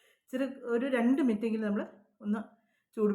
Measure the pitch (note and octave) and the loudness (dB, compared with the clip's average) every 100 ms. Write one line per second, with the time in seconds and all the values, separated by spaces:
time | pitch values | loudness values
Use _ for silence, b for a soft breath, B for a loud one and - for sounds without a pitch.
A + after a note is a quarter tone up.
0 | b b _ B3+ C4+ - - A#3 C4+ B3 | b b _ -4 -4 -6 -4 -2 0 2
1 | A#3 C4+ C4 G#3 A3+ A3 G#3+ G3+ - - | 2 4 2 2 0 -2 -2 -2 -4 -12
2 | _ _ G#3 G#3 G#3+ _ b b b - | _ _ -4 -4 -4 _ b b b 0
3 | G#3 | 0